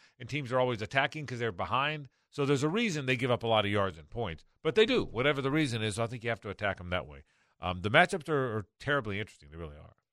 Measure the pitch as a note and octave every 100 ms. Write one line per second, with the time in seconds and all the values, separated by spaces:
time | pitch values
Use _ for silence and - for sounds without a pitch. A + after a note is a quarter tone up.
0 | _ - A2+ D3 B2 B2+ B2+ A2+ G#2+ C3+
1 | D3 D#3 C#3 A#2+ A#2 F#2 F#2+ A#2+ D3 D#3
2 | C#3 _ _ - C#3 C#3 D3+ G#3 A#3 D3+
3 | C3 B2+ B2+ A#2 A#2 A2 G2+ G#2 G2 D#2+
4 | D2+ A#2 G#2 D#2+ _ _ D#3+ A3 A3+ A#3+
5 | F#2 G#2+ C#3 C#3 C3 D#3 C#3+ A2+ A2 G#2+
6 | A2+ B2 A#2 A2+ G2+ F#2 G2+ F#2 F2+ F2+
7 | D2 C#2+ - _ _ - F2+ F2+ G#2 C#3
8 | F3+ F3+ D#3 D3 B2+ A2 G2+ _ - C#3+
9 | G#2+ G2 G#2 - C#2+ D#2+ D#2+ D2 E2+ _
10 | _